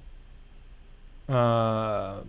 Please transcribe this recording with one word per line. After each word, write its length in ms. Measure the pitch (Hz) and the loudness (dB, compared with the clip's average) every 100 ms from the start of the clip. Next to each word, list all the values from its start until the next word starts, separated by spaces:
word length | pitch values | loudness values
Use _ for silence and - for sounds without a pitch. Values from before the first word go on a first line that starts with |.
| - - - - - - - - - - - - - | -16 -18 -18 -20 -20 -20 -20 -20 -20 -20 -18 -12 0
Uh, 920 | 127 120 117 113 110 110 101 98 98 | 4 6 6 4 2 2 0 -2 -6